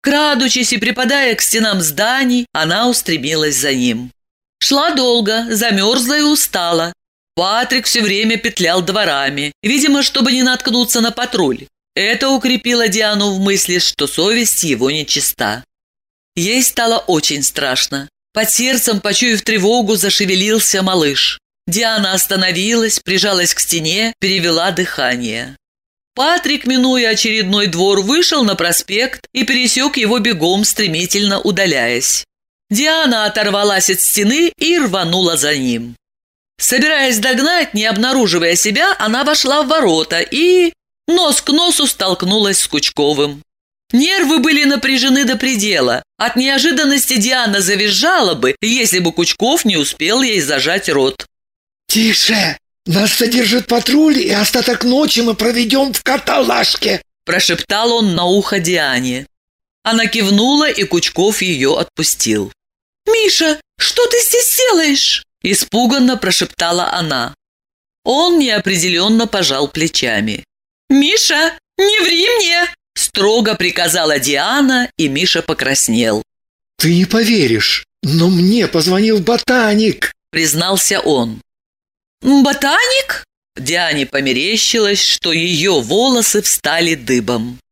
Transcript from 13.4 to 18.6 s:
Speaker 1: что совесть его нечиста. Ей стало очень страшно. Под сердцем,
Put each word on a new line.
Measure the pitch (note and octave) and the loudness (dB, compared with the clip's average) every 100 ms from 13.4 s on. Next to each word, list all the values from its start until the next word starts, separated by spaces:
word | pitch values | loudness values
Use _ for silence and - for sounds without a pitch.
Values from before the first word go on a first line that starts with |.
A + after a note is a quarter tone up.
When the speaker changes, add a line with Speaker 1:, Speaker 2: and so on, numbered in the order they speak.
| G3 G3 - F3+ | 0 0 0 0
Speaker 1:
что | - - C#3 | -2 -2 -6
совесть | - F3+ A#3 A3+ - | -2 0 0 0 -2
его | F3 B2 C3 | -2 0 0
нечиста. | D3+ C#3+ C#3+ - - A2 A2 - _ _ _ _ _ _ - | -2 -4 -2 -4 -4 -4 -4 -10 _ _ _ _ _ _ -4
Ей | F3 B3 | -2 0
стало | B3 - A#3 A3+ | 0 0 0 -2
очень | - E3 - D3 | 0 0 0 -4
страшно. | C3+ - C#3+ B2+ - C#3 C#3+ _ _ | -4 -4 -4 -2 -4 -6 -10 _ _
Под | - A3 | -4 -2
сердцем, | - | 0